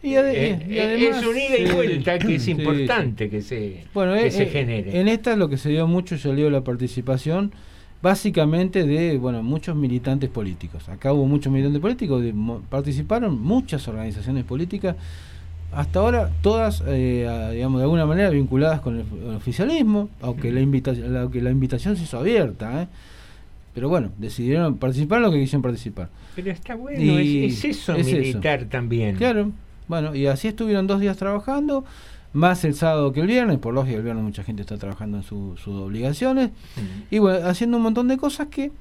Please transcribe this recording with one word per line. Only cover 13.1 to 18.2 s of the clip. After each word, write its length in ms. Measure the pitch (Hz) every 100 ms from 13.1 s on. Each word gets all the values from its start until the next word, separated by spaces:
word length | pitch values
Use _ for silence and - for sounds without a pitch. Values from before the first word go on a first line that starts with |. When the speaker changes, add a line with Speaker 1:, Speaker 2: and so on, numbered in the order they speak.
| 226 226 131
Speaker 1:
muchas 480 | 117 240 262 147 123
organizaciones 560 | 110 113 104 104 131
políticas, 500 | 127 127 175 202 185 175 - - - - - - -
hasta 260 | 139 151 180
ahora 320 | 214 240 185 -
todas, 420 | 196 226 220 180 -
eh, 400 | 135 127 123 120
a-, 240 | 117 113
digamos, 300 | 117 127 131
de 40 |
alguna 220 | 139 165 156
manera 240 | 165